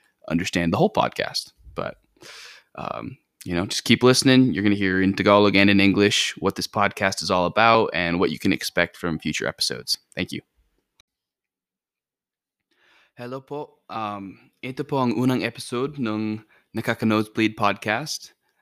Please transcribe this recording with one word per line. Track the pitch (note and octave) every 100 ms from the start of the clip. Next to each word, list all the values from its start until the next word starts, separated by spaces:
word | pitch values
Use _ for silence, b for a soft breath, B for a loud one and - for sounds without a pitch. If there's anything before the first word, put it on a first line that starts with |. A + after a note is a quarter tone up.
| b b -
understand | D#2+ F2+ - E2+
the | F2+
whole | F#3
podcast. | - B1 - - - - _ -
But, | - - - _ _ B B B B B -
um, | - - A1+ C3 _ -
you | - F2
know, | G2+
just | - -
keep | A#2
listening. | B2 B2+ C3+ B2+ C3
You're | F#2+
gonna | G#2 G2+
hear | G2 F#2
in | F#2+ G2
Tagalog | G2+ G#2 G#2 F#2+
and | G2+
in | G2
English | G2 F#2+ G2+ - - -
what | F#2+ F#2+
this | -
podcast | - G2+ - G2 G2+ F#2
is |
all | F#2 F2
about | F#2+ A2+ A2+ G#2+
and | E2 E2+ E2+
what | F2
you | D2
can | G2+
expect | D#2 - - F2 -
from | F2 D#2
future | - - G1+
episodes. | - - A#1+ - - _
Thank | - -
you. | - - _ _ _ _ _ _ _ _ _ _ _ _ _ _ _ _ _ _ _ _ _ _ b b b b b
Hello | B2 C3+
po. | C3 D3 D3+ _ -
Um, | A2 G#2+ G#2 G2 - _ _
ito | B2 C3 C#3+
po | C#3
ang | B2+ A2+
unang | B2+ B2+
episode | G#2 - - A#2 C3+ D3
ng | A#2 G#2+ G#2+ G#2+ - b b -
Nakaka | A#2+ A#2 A2+
Nosebleed | G#2+ G#2+ - A2 A2
podcast. | G#2 G2 G#2+ A2 D#3 - - _ _ _